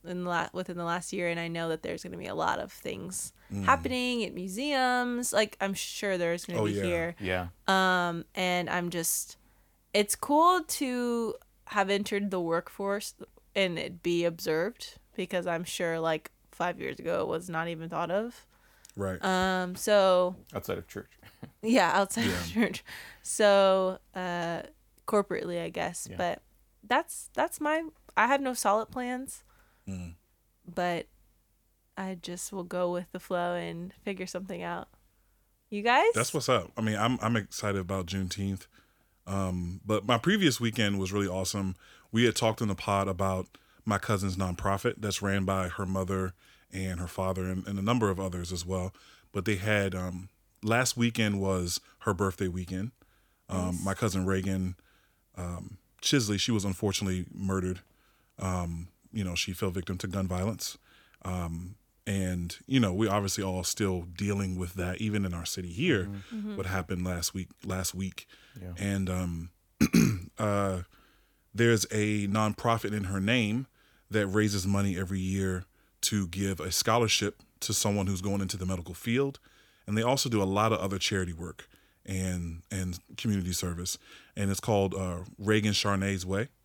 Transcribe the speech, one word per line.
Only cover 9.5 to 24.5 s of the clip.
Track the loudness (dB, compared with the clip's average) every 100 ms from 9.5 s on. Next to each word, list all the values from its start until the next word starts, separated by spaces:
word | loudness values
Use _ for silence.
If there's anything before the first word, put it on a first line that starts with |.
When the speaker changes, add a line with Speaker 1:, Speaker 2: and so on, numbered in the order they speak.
| _ _ _ _
Speaker 1:
it's | 0 2 -2
cool | 4 6 8 6 2
to | -4 -2 0 0 0 0 -4 -12 _ -4
have | 0 2
entered | 2 2 -2 -2
the | -2
workforce | 0 0 -2 -8 -4 -4 -6 -14 -20 -20 _ 0
and | 0 0
it | -6 -4
be | 0 2 2
observed, | 0 0 0 0 -4 -18 -18 _ -8
because | -4 -2 -2
I'm | -4
sure, | -4 -2 -2 0
like, | 0 -2 -4 _ _
five | -4 -4 -2
years | -6 -6
ago | -2 -2
it | 0
was | -2 -4
not | -4 -4
even | -6 -6
thought | -4 0
of. | 0 -2 -10 -20 _ _ _ -18 -6
Speaker 2:
Right. | -4 -2
Speaker 1:
Um, | 0 2 2 2 -2 -4
so | 4 6 8 6 4 -2 -8
Speaker 3:
Outside | -8 -4 -6
of | -6
church. | -12 -12 -20 -20 _
<laughs> | -20 _
Speaker 1:
Yeah, | 4 6 6
outside | 4 2 0 0
of |
Speaker 2:
Yeah. | 0 -2 0 0
Speaker 1:
church. | 0 -12 -16 -16 -14
So, | -8 4 6 8 8 6 2 -2 _ -8
uh, | -4 -2 -2